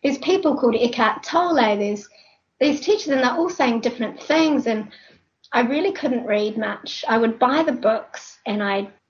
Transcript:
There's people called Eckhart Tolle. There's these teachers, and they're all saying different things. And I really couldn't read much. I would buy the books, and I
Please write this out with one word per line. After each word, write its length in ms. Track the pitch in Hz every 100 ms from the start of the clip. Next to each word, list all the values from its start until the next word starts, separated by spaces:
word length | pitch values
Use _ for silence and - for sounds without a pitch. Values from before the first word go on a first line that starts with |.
There's 140 | 285 269
people 400 | - 392 320 262
called 180 | 247 226
Eckhart 480 | 240 233 220 -
Tolle. 540 | - 330 349 311 220 208
There's 320 | 208 208 - _ _ _ _ _
these 220 | 294 294
teachers, 260 | - 415 302
and 120 | 269
they're 80 | 254
all 180 | 247 339
saying 320 | - 254 226
different 400 | 240 - 220 -
things. 460 | - 311 320 277 -
And 220 | 220 208 - - _ _ _ _
I 100 | 233
really 300 | 240 294 381
couldn't 320 | 381 277 247 -
read 320 | 208 208 214
much. 480 | 208 208 - - -
I 100 | 226
would 200 | 226 226
buy 240 | 254 294
the 80 | 320
books, 680 | 254 - 220 - - - - -
and 160 | 208
I 260 | 202 196 202 -